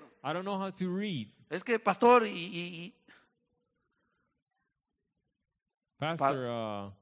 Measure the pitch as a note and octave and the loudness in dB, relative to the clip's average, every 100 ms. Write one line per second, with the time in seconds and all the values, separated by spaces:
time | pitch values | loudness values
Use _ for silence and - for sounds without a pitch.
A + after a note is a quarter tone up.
0 | - _ C3+ E3+ F#3+ G3 F#3+ F#3+ F#3 F#3 | -14 _ -6 -4 -4 -4 -4 -4 -4 -2
1 | G#3 D3 G#2+ - - E3+ G#3+ A3+ - - | -2 -4 -6 -12 -10 -8 -2 0 2 6
2 | A#3+ B3 G#3+ F#3 F3 F3 F3 E3+ F3 - | 8 8 6 -4 -8 -8 -8 -10 -14 -18
3 | _ - _ _ _ _ _ _ _ _ | _ -20 _ _ _ _ _ _ _ _
4 | _ _ _ _ _ _ _ _ _ _ | _ _ _ _ _ _ _ _ _ _
5 | _ _ _ _ _ _ _ _ _ - | _ _ _ _ _ _ _ _ _ -8
6 | D3+ E3 C#3 C#3 B2 A#2 A2 G2+ G2+ G2 | -6 0 0 0 -2 -4 -4 -6 -10 -14